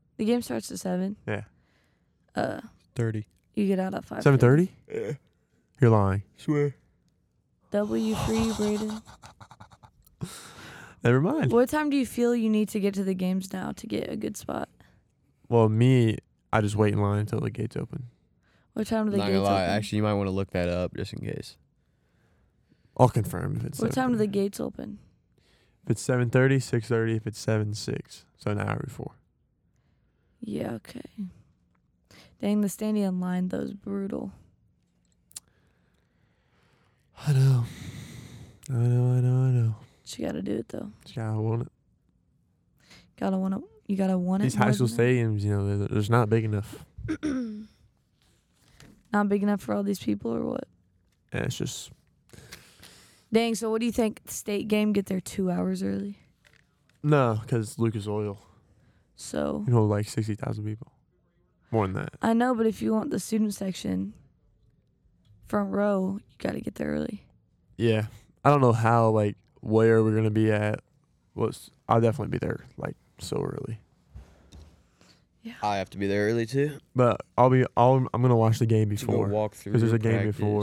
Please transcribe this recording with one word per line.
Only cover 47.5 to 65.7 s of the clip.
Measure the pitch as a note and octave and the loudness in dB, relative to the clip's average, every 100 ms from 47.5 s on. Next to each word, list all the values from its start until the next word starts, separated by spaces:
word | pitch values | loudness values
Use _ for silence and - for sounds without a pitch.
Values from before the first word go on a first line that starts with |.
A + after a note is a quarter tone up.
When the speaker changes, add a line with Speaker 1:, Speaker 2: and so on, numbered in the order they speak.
| G#3+ G#3+ _ _ _ _ _ _ _ _ _ _ - - - _ | -10 -16 _ _ _ _ _ _ _ _ _ _ -20 -20 -20 _
Speaker 1:
Not | G#3 G#3 | 0 2
big | G3+ | 2
enough | G3+ G#3 | 2 0
for | - | -2
all | G#3 | -2
these | G3+ G3 | -2 -2
people, | - G#3 A3+ | -2 -4 -4
or | A#3 A3+ | -4 -4
what? | - - _ _ _ _ _ _ | -6 -10 _ _ _ _ _ _
Speaker 2:
Yeah, | - | -6
it's | - - | -4 -4
just | - - - - _ _ _ - - - - _ - - - _ _ | -6 -8 -16 -20 _ _ _ -20 -20 -20 -20 _ -20 -20 -20 _ _
Speaker 1:
Dang, | A3 A#3 A3+ | 2 2 0
so | A3+ | -2
what | A3 | -2
do | A#3 | 0
you | |
think? | A3+ A3 A3+ | 0 -2 -2
The | - | -12
state | - - G3+ G#3+ | -12 -6 -6 0
game, | G#3+ G#3+ | 0 2
get | G3+ F#3+ | 0 -2
there | F#3+ | -6
two | - - F#3 | -6 -4 -2
hours | F3 F#3 F#3 | -2 -2 -2
early? | G3 G3 G3+ G3+ _ _ _ _ _ _ _ _ | -4 -4 -8 -12 _ _ _ _ _ _ _ _
Speaker 2:
No, | D3 D3 B2 A2 - | 2 4 4 0 0
'cause | A#2+ G#2 - | -2 -2 -2
Lucas | A2+ G#2+ G#2 | -2 -2 -4
Oil. | G#2 G#2 G2+ - _ _ _ _ _ _ - | -4 -6 -8 -16 _ _ _ _ _ _ -20
Speaker 1:
So | - - D2 D2 - | -10 -4 -4 -4 2
Speaker 2:
You | |
know, | A#2+ G#2+ | 4 4
like, | G#2 G#2 | 0 -2
sixty | - G#2+ G#2 | -4 -4 -4
thousand | - G#2+ G#2 | -6 -6 -8
people. | G#2+ - _ _ _ _ _ _ _ _ | -10 -14 _ _ _ _ _ _ _ _
More | A2+ F#2+ | 0 0
than | G2 | -2
that. | G2 - | -6 -4
Speaker 1:
I | - | 0
know, | A3+ B3 | 2 2
but | A#3+ A3 | 2 0
if | G3 | 0
you | A3 | -2
want | A3 C#4+ | -2 -2
the | A3+ | -6
student | - A3 G#3+ G3+ | -2 -2 -2 -2
section, | G3 F3+ - F#3 G3 - _ _ _ _ _ _ _ _ _ _ _ _ - | -6 -6 -4 -4 -6 -10 _ _ _ _ _ _ _ _ _ _ _ _ -4
front | G#3 G3+ | -2 -2